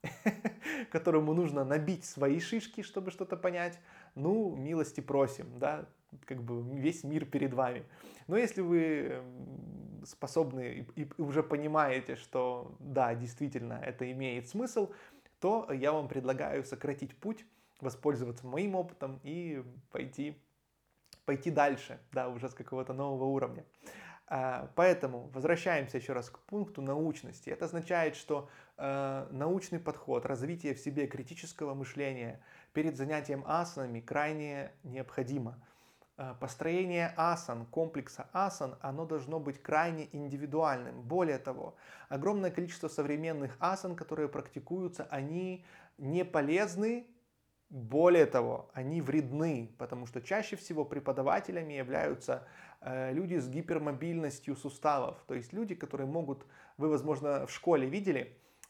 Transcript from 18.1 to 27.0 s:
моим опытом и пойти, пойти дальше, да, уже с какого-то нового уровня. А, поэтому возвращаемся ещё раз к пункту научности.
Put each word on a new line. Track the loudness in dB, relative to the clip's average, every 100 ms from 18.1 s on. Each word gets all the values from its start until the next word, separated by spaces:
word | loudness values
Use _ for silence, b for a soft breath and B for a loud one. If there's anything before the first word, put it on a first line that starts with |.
| 2 0 -6 -6
моим | -2 0
опытом | 0 -2 -6 -8 -8
и | -8 -6 -4 -6 -8 -14 -10
пойти, | -6 -6 -6 -6 -8 _ _ _ _ _ _ _ -8
пойти | -2 0 2
дальше, | 4 4 4 -4 -14 -6
да, | -2 -2
уже | -2 -6
с |
какого-то | -8 -6 -4 -4
нового | -2 -2 0
уровня. | 2 2 0 -4 -14 B B B B B -4
А, | -2 0 -2 0
поэтому | 6 8 8 2 -4 -8
возвращаемся | 0 2 4 4 2 2 -2
ещё | -2
раз | -4 -4
к | -12
пункту | -8 -4 -4 -4
научности. | -2 0